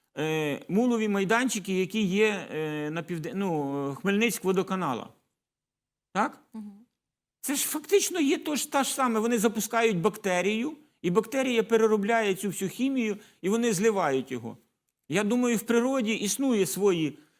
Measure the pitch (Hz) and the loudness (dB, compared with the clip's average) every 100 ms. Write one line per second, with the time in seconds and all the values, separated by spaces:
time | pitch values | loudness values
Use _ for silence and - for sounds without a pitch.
0 | _ 139 156 156 151 135 - 185 247 233 | _ -6 -2 0 -2 -4 -2 0 2 2
1 | 214 202 190 226 254 214 180 185 185 220 | 0 0 2 2 2 -4 -2 -2 -2 0
2 | 196 196 214 202 - 151 156 151 151 165 | 0 2 2 0 -6 -6 -4 -4 -4 -6
3 | 170 175 151 190 196 156 139 139 139 139 | -6 -8 -6 -4 -2 -2 -2 -4 -4 -2
4 | 196 202 233 - 185 190 185 190 165 117 | 0 2 2 0 0 0 0 -2 -2 -4
5 | - - _ _ _ _ _ _ _ _ | -8 -18 _ _ _ _ _ _ _ _
6 | _ 190 262 - _ 220 208 202 240 _ | _ -2 -2 -4 _ -16 -16 -20 _ _
7 | _ _ _ _ - 277 - 302 - 392 | _ _ _ _ -4 -2 -2 -6 2 2
8 | - 349 277 311 - 285 - 277 262 - | 2 0 2 2 -2 -4 0 0 0 0
9 | 254 220 233 240 226 220 202 226 233 180 | 2 2 2 2 2 0 -2 2 2 4
10 | 160 - 196 180 185 220 269 320 _ _ | 0 0 -2 0 0 0 -4 -8 _ _
11 | 180 175 202 269 262 233 220 226 220 214 | 0 0 0 -2 0 0 2 4 4 2
12 | 202 233 208 190 208 - 190 - 262 269 | 2 2 2 0 -2 -4 -6 -2 -2 0
13 | 220 196 - _ 175 226 240 175 220 196 | -2 -4 -10 _ -2 2 2 2 2 2
14 | 160 135 120 123 113 - _ _ _ _ | 2 0 -2 -8 -10 -14 _ _ _ _
15 | _ 170 208 247 247 226 - 233 247 269 | _ -2 0 2 2 0 2 2 2 0
16 | 214 214 202 - 269 226 185 185 202 175 | 0 -2 -2 -2 0 2 0 2 2 2
17 | 151 - _ | -2 -4 _